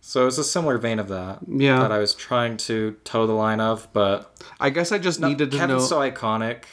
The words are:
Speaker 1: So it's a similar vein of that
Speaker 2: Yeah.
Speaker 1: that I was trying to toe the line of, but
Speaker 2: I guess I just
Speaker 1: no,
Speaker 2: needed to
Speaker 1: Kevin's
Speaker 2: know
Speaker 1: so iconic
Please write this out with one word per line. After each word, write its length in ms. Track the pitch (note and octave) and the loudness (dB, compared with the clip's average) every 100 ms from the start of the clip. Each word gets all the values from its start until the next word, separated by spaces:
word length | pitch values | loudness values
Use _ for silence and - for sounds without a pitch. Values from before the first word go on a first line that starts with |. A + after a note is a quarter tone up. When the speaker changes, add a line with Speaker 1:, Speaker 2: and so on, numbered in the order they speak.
| - | -6
Speaker 1:
So 220 | C3 B2+ | 0 2
it's 100 | C3 | 2
a 60 | |
similar 340 | C#3+ F3+ D#3 B2 | -2 0 0 0
vein 220 | A#2 A2 | 0 -4
of 80 | G2 | -4
that 320 | F#2+ F#2 G2 - | -6 -8 -10 -6
Speaker 2:
Yeah. 320 | C#3 C#3 C3 | 2 4 4
Speaker 1:
that 120 | B2 | 4
I 40 | G#2+ | 2
was 160 | G#2 | 0
trying 440 | - - B2 A#2 A2 | -2 -2 -2 -2 -4
to 400 | - A2+ A2 G#2+ - | -4 -2 -2 -4 -4
toe 200 | A#2 A2 | 0 2
the 60 | |
line 280 | A2 A2 A2 | 2 0 0
of, 260 | A2 A2 - | 0 -2 -2
but 420 | G#2+ G2+ G2 - - - - | 0 2 2 -4 -20 -20 -2
Speaker 2:
I 100 | C#3 | 0
guess 220 | C#3+ E3+ | 2 0
I 60 | G#3 | 0
just 240 | F3+ D#3+ | 0 0
Speaker 1:
no, 80 | D3+ | 0
Speaker 2:
needed 200 | C#3+ D3 | 0 0
to 60 | C#3 | 0
Speaker 1:
Kevin's 260 | C3+ C3 | 0 2
Speaker 2:
know 40 | B2+ | 2
Speaker 1:
so 120 | D#3+ | 2
iconic 640 | C3+ B2 A2+ A2 A2+ A#2+ - | 0 -2 -2 -2 -2 -6 -14